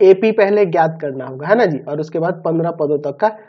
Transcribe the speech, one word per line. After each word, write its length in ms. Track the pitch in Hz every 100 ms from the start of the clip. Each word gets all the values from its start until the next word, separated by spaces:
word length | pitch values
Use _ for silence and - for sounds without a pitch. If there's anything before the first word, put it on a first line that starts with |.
एपी 300 | 190 190 220
पहले 320 | 220 196 208 190
ज्ञात 300 | 170 160 160
करना 240 | 147 131 127
होगा, 220 | 131 156
है 80 | 226
ना 100 | 196
जी, 140 | 139
और 200 | - 151
उसके 200 | 156 165
बाद 220 | 170 185 165
पन्द्रह 260 | 165 170
पदों 240 | 151 147 147
तक 160 | 147 139
का 200 | 214 214